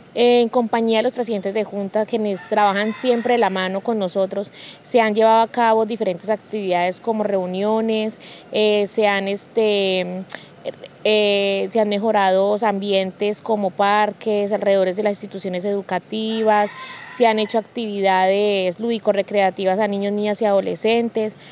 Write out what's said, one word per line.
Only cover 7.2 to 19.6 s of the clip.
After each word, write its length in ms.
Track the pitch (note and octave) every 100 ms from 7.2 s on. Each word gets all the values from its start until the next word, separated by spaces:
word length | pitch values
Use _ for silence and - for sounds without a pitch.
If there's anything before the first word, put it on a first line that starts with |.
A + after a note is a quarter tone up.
reuniones, 960 | G3+ F#3+ F3+ F#3 G#3 A3 A3+ A3 G#3+ - - - -
eh, 360 | G#3+ G#3+ G#3 G3+
se 180 | - G#3
han, 220 | G3 G3
este, 960 | G3+ - A3+ G#3+ G3+ G3 F#3 F3+ F#3 F#3+ - - - - - - -
eh, 640 | G#3+ G#3+ G#3 G3+ G3 G3 G3
se 80 | A3+
han 100 | G#3
mejorado 640 | G3+ A3 G#3 F#3+ F#3+ G3
los 120 | G#3
ambientes 760 | A3 G3 G3+ F#3+ F#3 - G#3 G#3
como 300 | - G#3+ F#3+
parques, 800 | F#3+ G3+ G#3 G#3 - A3 G#3 G3+
alrededores 460 | G3+ G3+ G3 F#3 F#3
de 80 |
las 80 | G#3
instituciones 520 | G3+ G3+ F#3+ F#3+ F3+
educativas, 1040 | G3+ G3+ - F#3 - A3 A3 A3 G#3+ G#3 G#3 - - - - -
se 100 | A#3
han 120 | A3
hecho 180 | G#3+ A3+
actividades 1200 | G#3 A#3+ G#3+ G3+ F#3+ F#3 F#3+ G3+ G#3 G3 F#3 F3
lúdico-recreativas 1000 | A#3 A3 G#3+ G3 F#3+ G3+ F#3+ F#3+